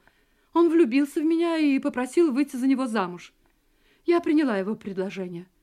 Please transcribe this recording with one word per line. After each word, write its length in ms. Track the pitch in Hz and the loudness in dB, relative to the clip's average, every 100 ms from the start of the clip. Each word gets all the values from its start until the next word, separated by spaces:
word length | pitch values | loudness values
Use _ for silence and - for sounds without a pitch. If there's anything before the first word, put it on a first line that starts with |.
| _ _ _ _ _ | _ _ _ _ _
Он 180 | 330 339 | 2 4
влюбился 500 | 330 269 262 285 339 | 4 4 2 0 -2
в 40 | |
меня 340 | 311 330 339 320 | 0 0 0 0
и 200 | 294 269 | 2 0
попросил 540 | 285 247 254 - 339 | -2 -4 -2 2 2
выйти 240 | 247 285 262 | 2 -2 -2
за 100 | 269 | 0
него 200 | 262 262 | 0 0
замуж. 460 | 220 180 175 - _ _ _ _ _ _ _ | -2 -4 -8 -18 _ _ _ _ _ _ _
Я 160 | - 339 | 0 0
приняла 360 | 339 311 277 196 | 2 2 2 0
его 180 | 190 | -4
предложение. 720 | 220 - 185 185 180 180 170 180 _ | -6 -8 -6 -6 -8 -10 -12 -16 _